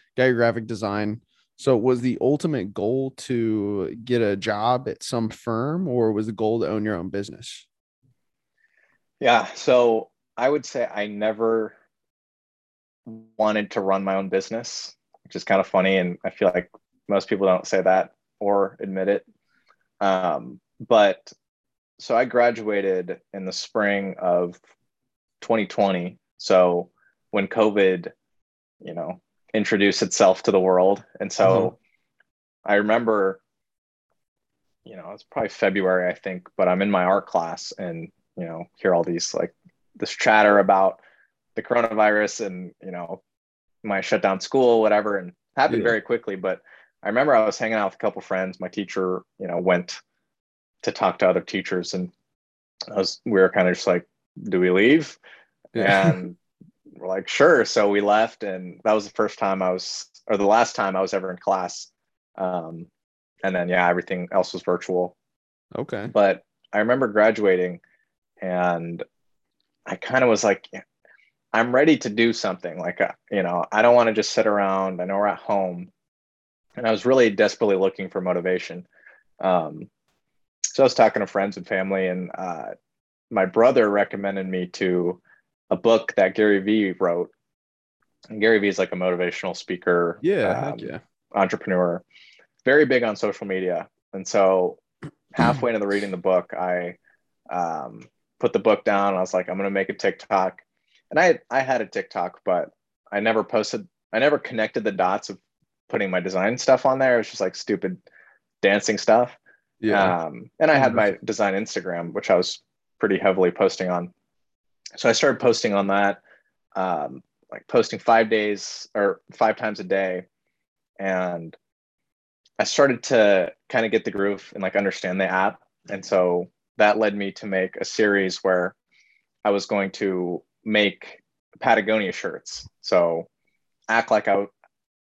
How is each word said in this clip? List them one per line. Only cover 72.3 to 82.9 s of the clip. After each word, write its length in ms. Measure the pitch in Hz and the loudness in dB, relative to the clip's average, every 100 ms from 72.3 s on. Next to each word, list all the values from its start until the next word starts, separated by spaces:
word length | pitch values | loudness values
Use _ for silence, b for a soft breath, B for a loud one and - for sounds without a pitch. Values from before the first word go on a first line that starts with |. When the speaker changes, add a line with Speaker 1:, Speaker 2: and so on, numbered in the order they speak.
Speaker 2:
something." 440 | 113 104 92 87 82 | 0 -4 -6 -8 -8
Like, 220 | 87 - | -8 -4
uh, 120 | - - _ | -4 -4 _
you 120 | 101 | -4
know, 200 | 87 87 - | -2 -2 -2
I 100 | 107 | 2
don't 120 | 120 120 | 6 6
wanna 180 | 113 | 4
just 180 | 110 101 | 0 -2
sit 140 | - 110 | 0 2
around. 540 | 104 98 95 95 90 | 2 0 0 -2 -4
I 40 | 92 | -4
know 120 | 98 | -2
we're 80 | 104 | -2
at 100 | 92 | -2
home. 520 | - 101 92 87 90 _ _ _ _ _ _ _ _ - | -4 -2 -2 -6 -14 _ _ _ _ _ _ _ _ -6
And 100 | 113 | -2
I 40 | |
was 160 | 110 123 | 0 2
really 240 | 131 117 | 4 4
desperately 460 | 98 107 - 107 95 | 4 0 2 0 2
looking 340 | 95 - 95 | 0 -2 -8
for 100 | 98 | -6
motivation. 640 | 92 90 90 92 - 87 90 b b b b _ | -2 -2 -2 -4 -4 -14 -18 b b b b _
Um, 500 | 92 90 78 78 90 _ _ _ _ _ _ _ | 0 0 -2 -10 -18 _ _ _ _ _ _ _
so 180 | - - | -8 2
I 40 | 135 | 2
was 80 | |
talking 260 | - 110 - | 6 4 4
to 60 | 98 | -4
friends 300 | 104 98 98 | -2 -4 -6
and 100 | 90 | -6
family, 420 | 98 98 95 92 | -4 -2 -2 -2
and, 220 | 92 90 | -4 -6
uh, 400 | - 92 82 52 - _ | -8 -8 -8 -10 -14 _